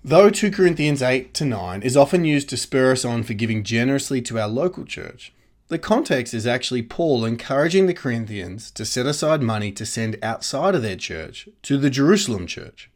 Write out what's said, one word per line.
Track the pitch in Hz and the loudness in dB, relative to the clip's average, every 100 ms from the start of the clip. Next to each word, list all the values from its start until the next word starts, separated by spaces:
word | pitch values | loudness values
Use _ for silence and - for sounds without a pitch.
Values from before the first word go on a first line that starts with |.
| 143 | 6
Though | 160 208 | 8 8
two | 208 214 | 6 -2
Corinthians | - 185 151 151 139 | 4 2 4 0 2
eight | 127 127 127 | 2 0 -2
to | - | -4
nine | 147 107 90 95 | -2 -2 -6 -4
is | 120 139 | 2 4
often | 139 180 | 6 4
used | 160 147 143 | 2 0 0
to | 123 | -8
spur | - 135 131 | -2 2 4
us | 127 | 4
on | 123 117 | 0 -4
for | 113 | -4
giving | 107 113 110 101 | -4 -2 -2 0
generously | 113 123 139 - 131 | 0 2 0 -2 -4
to | 117 113 | -2 -4
our | 104 | -2
local | 117 180 - - | -2 -2 -4 -14
church, | - - - - _ _ _ _ | -12 -14 -16 -20 _ _ _ _
the | 165 | -8
context | - 226 311 135 120 | 0 0 2 -2 -2
is | 117 113 | -4 -2
actually | 123 - 123 | -2 -2 -4
Paul | 113 - 170 127 113 | -4 -2 0 2 0
encouraging | 117 - 135 165 190 185 | -4 -2 0 2 4 2
the | |
Corinthians | 175 131 117 107 104 87 98 - | 0 -4 -4 -6 -8 -10 -12 -14
to | - 110 | -10 -6
set | 127 127 | -2 -2
aside | 147 156 156 | -2 0 2
money | 117 107 104 | 0 -2 -4
to | 98 107 | -8 -8
send | - 110 107 | -4 -6 -4
outside | 107 113 - 135 185 180 | -6 -6 -6 -2 0 2
of | |
their | 113 90 | -2 -6
church | - 82 80 - - _ | -8 -8 -10 -16 -20 _
to | - 139 | -2 2
the | 143 | 2
Jerusalem | 127 143 202 202 104 85 | 4 4 4 2 -4 -6
church. | - 87 - - | -12 -14 -20 -20